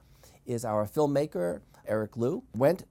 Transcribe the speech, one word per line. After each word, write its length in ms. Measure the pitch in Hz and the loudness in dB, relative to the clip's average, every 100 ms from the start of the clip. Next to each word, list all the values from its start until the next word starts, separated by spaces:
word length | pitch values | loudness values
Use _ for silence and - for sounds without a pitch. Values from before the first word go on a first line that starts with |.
| _ - - - - | _ -20 -20 -20 -8
is 180 | 120 | -6
our 220 | 117 107 104 | 0 0 0
filmmaker, 720 | 151 147 143 151 190 175 - - - - | 2 2 2 0 -2 -4 -4 -12 -18 -4
Eric 300 | 107 107 - | -2 -2 -2
Liu, 280 | 120 208 - 110 | -2 -2 -6 2
went 300 | 139 185 - | 2 2 -6